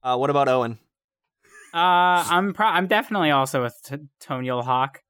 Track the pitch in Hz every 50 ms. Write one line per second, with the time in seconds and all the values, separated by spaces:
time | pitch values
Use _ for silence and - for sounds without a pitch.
0 | - 127 127 123 131 139 143 143 139 131 127 127 120 117 113 110 _ _ _ _
1 | _ _ _ _ _ _ _ _ _ _ _ - - - - 170 170 180 180 175
2 | 180 180 180 175 160 - 175 175 190 202 185 - 214 220 170 175 185 180 214 214
3 | 220 - 214 202 170 151 147 139 135 135 - 139 123 120 - - - - 139 147
4 | 151 139 _ _ - - 143 127 127 127 127 123 120 127 127 127 131 139 139 -
5 | _ _